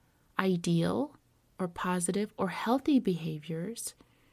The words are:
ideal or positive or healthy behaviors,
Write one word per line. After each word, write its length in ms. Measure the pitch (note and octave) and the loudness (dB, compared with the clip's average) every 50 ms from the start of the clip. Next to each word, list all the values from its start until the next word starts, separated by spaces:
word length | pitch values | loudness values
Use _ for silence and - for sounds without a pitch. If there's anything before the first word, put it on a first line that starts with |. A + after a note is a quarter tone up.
| _ _ _ _ _ _ _ - | _ _ _ _ _ _ _ 0
ideal 760 | F#3+ F#3+ F#3 E3+ E3+ F3 E3+ E3 E3 F3 F#3 A3+ C#4 D4 - - _ _ _ _ _ _ _ - | 2 2 2 2 2 2 2 4 2 2 0 0 -2 -4 -6 -14 _ _ _ _ _ _ _ -6
or 100 | F#3 F3 | -6 -6
positive 640 | F3 - - F3+ F3+ F3+ F3 - F#3 G3 G#3+ G#3 - | -4 -4 -2 -2 -2 0 0 0 0 0 -2 -4 -4
or 120 | - G3 F3+ | -2 -2 -2
healthy 500 | E3+ - - A3 B3 C#4 - D#4+ C#4+ B3 | -2 -2 0 2 2 2 4 4 4 4
behaviors, 960 | G3+ G3 F3+ D#3+ D#3+ D#3+ D#3 D3+ D3+ E3 D#3+ D#3+ F3 G#3 A#3 - - - - - - _ _ _ _ _ | 4 2 0 0 -2 -6 -6 -6 -6 -6 -6 -6 -6 -6 -8 -8 -10 -10 -12 -14 -20 _ _ _ _ _